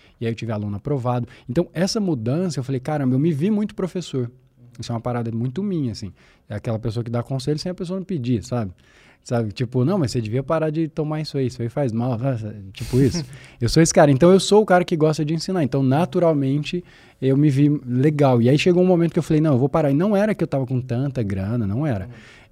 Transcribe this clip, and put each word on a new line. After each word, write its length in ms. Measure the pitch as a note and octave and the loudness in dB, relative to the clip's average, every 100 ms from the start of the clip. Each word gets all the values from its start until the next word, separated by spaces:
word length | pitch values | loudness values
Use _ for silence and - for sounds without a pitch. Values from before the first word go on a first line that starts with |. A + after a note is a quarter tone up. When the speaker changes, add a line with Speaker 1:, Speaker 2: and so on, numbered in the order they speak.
| _ _ | _ _
Speaker 1:
e 40 | A#2 | -6
aí 60 | |
eu 40 | A2+ | -4
tive 160 | A2+ | -4
aluno 240 | G#2+ G#2 G2+ | -4 -4 -6
aprovado. 500 | C#3 C#3+ B2 B2 A#2 - - | -4 -2 -2 -2 -4 -12 -4
Então, 180 | B2 F3+ | -2 -2
essa 260 | - F#3+ A3+ | -4 -2 -2
mudança, 600 | F#3+ C3+ A2 D3+ F#3 D3 | -2 -2 -2 -2 -2 -4
eu 40 | |
falei, 160 | B2 C3+ | -4 -6
"Caramba, 360 | C3 D3+ C3 C3 | -4 -2 0 2
eu 40 | |
me 120 | D#3+ | 2
vi 180 | C#3 F#3+ | 0 0
muito 220 | G#3 G#3 - | 0 -2 -4
professor." 540 | F#3 F#3 E3 C3+ A#2+ - _ _ B2 - | -6 -6 -6 -4 -6 -10 _ _ -20 -14
Isso 120 | A#2+ | -8
é 40 | A#2 | -6
uma 60 | |
parada 300 | B2 B2 A#2 | -4 -4 -4
muito 300 | A2+ B2+ C3 | -4 -4 -4
minha, 280 | G3+ F3 B2+ | -4 -2 -4
assim. 200 | G2 F#2+ - _ _ _ | -6 -12 -14 _ _ _
É 60 | G#2 | -8
aquela 220 | B2 A2 | -4 -4
pessoa 240 | A#2 A2+ | -4 -6
que 60 | A2+ | -4
dá 100 | A#2+ | -6
conselho 340 | - C3+ D3 D3 | -4 -4 -4 -4
sem 120 | F3+ | -6
a 40 | F3+ | -8
pessoa 240 | F3 F#3+ | -8 -8
não 60 | F#3 | -6
pedir, 380 | E3+ A#2+ A2+ | -4 -2 -2
sabe? 280 | - A#2+ G2+ - _ _ _ _ | -2 -6 -6 -10 _ _ _ _
Sabe? 280 | - A#2+ A2 | -4 -2 -2
Tipo, 320 | - B2 B2+ C3 | -4 -4 0 0
"Não, 120 | G3+ | 0
mas 140 | B2 | 0
você 80 | B2 | -2
devia 220 | G#2+ B2 | -4 -4
parar 260 | C3 D#3+ D#3 | -2 -2 0
de 180 | D3+ D#3+ | -2 -4
tomar 340 | - D3+ D#3 | -4 -4 -4
isso 160 | D3+ C#3 | -4 -4
aí, 100 | B2+ | -4
isso 140 | - | -4
aí 80 | A#2 | -6
faz 220 | D3+ C3+ | -2 -2
mal." 280 | A2+ B2 A2 | -2 -2 -2
Sabe? 360 | C3+ A#2+ G#2+ G#2+ F#2+ | -2 -4 -6 -12 -16
Tipo 260 | - - B2+ | -12 -2 2
isso. 220 | C3+ E3+ C3+ - | 2 0 -8 -14
Speaker 2:
<laughs> 160 | - - | -20 -4
Speaker 1:
Eu 80 | A#2 | 2
sou 120 | D#3+ | 4
esse 120 | D#3+ | 6
cara. 180 | F#3 D3 | 6 6
Então, 200 | C3 E3+ | 6 6
eu 80 | F#3+ | 6
sou 220 | - G#3 | 6 4
o 40 | G#3 | 6
cara 180 | F3+ | 2
que 120 | F3 E3 | 2 0
gosta 260 | D#3 D#3 | 0 0
de 100 | D3+ | -2
ensinar. 300 | D#3+ - F#3 | -4 -4 -2
Então, 180 | C3+ C#3 C3 C#3 F3+ F3+ | 0 0 2 2 0 2
naturalmente, 640 | E3+ D3 C3+ C#3+ D3 F3+ - - - _ | 2 2 0 -2 -4 -8 -10 -20 -20 _
eu 140 | C3 C#3 | 0 4
me 120 | D3+ | 4
vi 200 | C3+ D3 D3 B2 | 4 4 2 -2
legal. 560 | B2+ D3 D3 C#3 A#2+ | 2 2 4 4 6
E 80 | A#2+ | 4
aí 80 | D3 | 4
chegou 260 | F#3 F3 | 4 4
um 20 | F#3 | 4
momento 280 | F3 E3 | 4 2
que 60 | E3+ | -2
eu 40 | |
falei, 180 | - D#3 | 0 2
"Não, 120 | D#3+ | 2
eu 40 | B2 | 2
vou 120 | C#3 | 2
parar." 220 | E3 D3 | 2 2
E 20 | |
não 220 | C#3 G3+ G3 | 2 2 2
era 200 | G#3+ F#3+ | 0 -2
que 80 | |
eu 40 | E3 | -2
tava 180 | C#3 C3 | -2 -2
com 140 | B2+ | -4
tanta 420 | B2 A#2 C#3 B2+ | -2 -4 -2 -4
grana, 420 | G2+ F#2+ F#2+ A#2+ G2+ | -4 -4 -2 -2 -2
não 200 | A2 D#3 | -2 -2
era. 180 | G2+ G#2+ | -4 -6
Speaker 2:
Uhum. 60 | - - - _ | -14 -20 -20 _